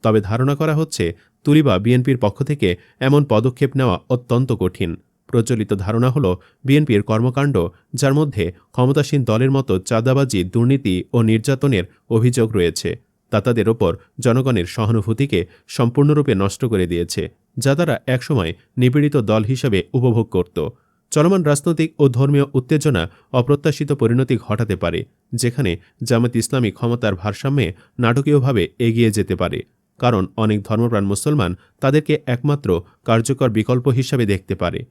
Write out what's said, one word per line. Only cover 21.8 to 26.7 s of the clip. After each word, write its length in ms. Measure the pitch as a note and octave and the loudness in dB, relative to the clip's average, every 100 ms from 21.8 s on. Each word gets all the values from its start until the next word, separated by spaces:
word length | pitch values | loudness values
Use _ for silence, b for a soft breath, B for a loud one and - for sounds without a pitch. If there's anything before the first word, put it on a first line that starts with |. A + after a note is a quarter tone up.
| D#3+ _ | -2 _
ও 100 | C#3 | 0
ধর্মীয় 360 | A#2+ C#3+ C#3+ C#3 | 2 0 2 0
উত্তেজনা 580 | C3 B2+ D#3 D3+ A2 E2+ b b | -2 0 0 0 0 -2 b b
অপ্রত্যাশিত 600 | B2+ B2 C#3+ D#3+ C#3 C#3+ | -2 0 0 0 -4 -4
পরিণতি 440 | C#3 A2+ A#2+ C3 A#2 | 0 0 0 0 -4
ঘটাতে 400 | - G#2 A2 F#2 | -4 -4 -2 -2
পারে, 280 | E2+ E2+ - _ _ | -2 -4 -8 _ _
যেখানে 420 | A#2+ A#2+ B2 A2+ E2+ b b | -4 -4 -2 -2 -4 b b
জামাত 340 | A#2 A#2 A#2+ A#2 | -2 0 0 -2
ইসলামী 340 | - C3+ A#2 | -2 -2 -2